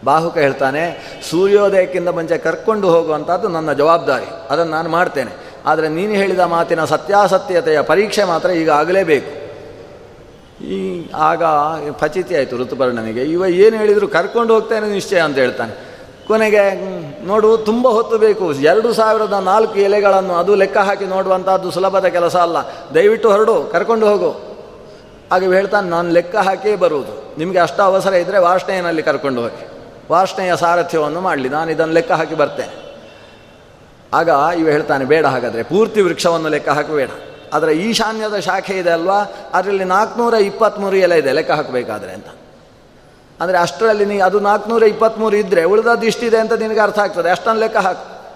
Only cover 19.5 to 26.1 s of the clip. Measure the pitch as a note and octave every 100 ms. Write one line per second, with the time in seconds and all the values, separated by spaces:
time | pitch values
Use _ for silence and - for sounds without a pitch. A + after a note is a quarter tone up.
19.5 | G#3 A3 G3 G3 G#3 G3+ F#3+ F#3+ F3 F3
20.5 | G#3 G3 A3 G3 G3 G3 F#3+ F#3 F#3 F#3
21.5 | F#3+ F3+ F3 F#3+ F#3+ F#3+ E3+ E3+ E3+ E3+
22.5 | D#3+ B2+ - - C#3 G3+ A3+ A3+ G3+ G#3+
23.5 | G3 C#3 E3+ G3+ A3+ G#3+ G#3 F3 C3 -
24.5 | - - - - - - - - F#3 F#3+
25.5 | F#3 G3 G#3 F#3+ E3+ F3